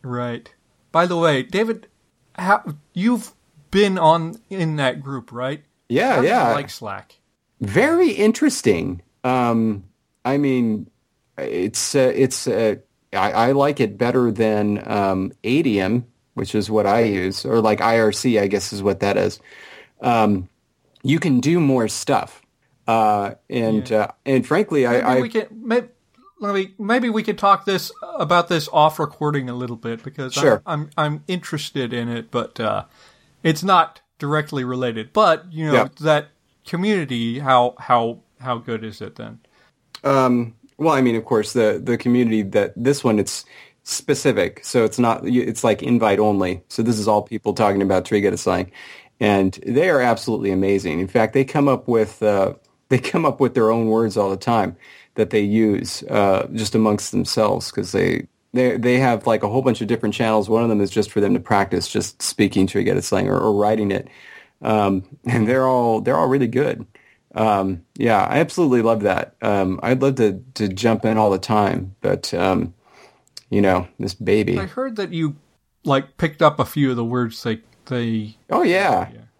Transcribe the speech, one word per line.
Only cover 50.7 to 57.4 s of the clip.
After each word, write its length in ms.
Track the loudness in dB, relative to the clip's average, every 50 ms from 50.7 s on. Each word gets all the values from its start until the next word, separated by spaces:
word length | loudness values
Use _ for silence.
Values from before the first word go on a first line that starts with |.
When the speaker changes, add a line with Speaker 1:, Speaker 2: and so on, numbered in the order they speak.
| 0 0 0 -2 -4 -4
Speaker 2:
In 80 | -6 -2
fact, 240 | 0 0 0 2
they 120 | 0 -2 -2
come 220 | 0 0 0 2 2
up 200 | 0 0 -2 0
with, 340 | 0 0 0 0 -2 -2
uh, 320 | 0 0 2 2 0 -2 -2 -10 _ _
<laughs> 180 | _ _ _ _
they 80 | -2 0
come 260 | 0 -2 -2 0 0
up 160 | 0 0 0
with 140 | -2 0 2
their 160 | 2 2 2
own 180 | 2 2 2 2
words 280 | 2 2 0 0 0
all 140 | -2 -2 -2
the 60 | -2
time 400 | -4 -2 0 0 0 0 -2 -6 _ -20 -20 -20 -20 -20 _ _
that 160 | -2 -2 0
they 100 | 2 0
use, 640 | 0 2 2 2 4 2 2 0 -2 -6 -10 -12 -8
uh, 420 | -2 0 2 2 2 2 0 0 -4
just 220 | -6 -6 -6 -2 0
amongst 340 | 2 2 2 0 0 -4 -4
themselves, 600 | -2 -2 -2 -2 0 0